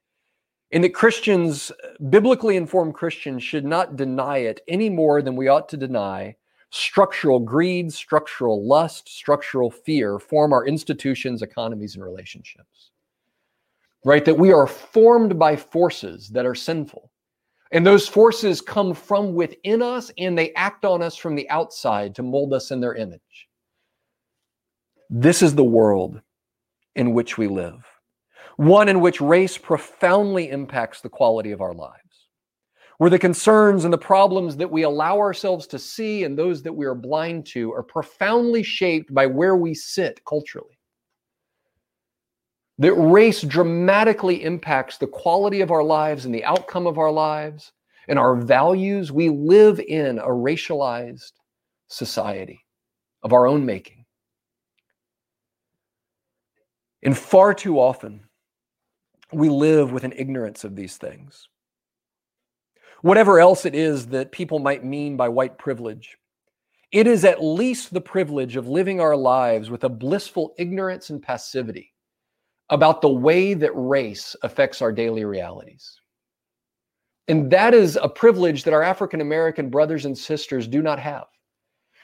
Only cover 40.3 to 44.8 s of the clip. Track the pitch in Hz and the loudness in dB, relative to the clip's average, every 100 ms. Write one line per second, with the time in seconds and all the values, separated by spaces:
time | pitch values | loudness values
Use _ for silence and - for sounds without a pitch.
40.3 | 151 143 - - _ _ _ _ _ _ | -8 -8 -16 -20 _ _ _ _ _ _
41.3 | _ _ _ _ _ _ _ _ _ _ | _ _ _ _ _ _ _ _ _ _
42.3 | _ _ _ _ - 156 170 160 202 226 | _ _ _ _ 0 2 4 6 6 6
43.3 | - 147 156 165 170 180 202 220 214 185 | 4 -2 0 0 0 2 2 2 0 0
44.3 | 170 160 175 160 135 | -2 -4 -6 -4 -4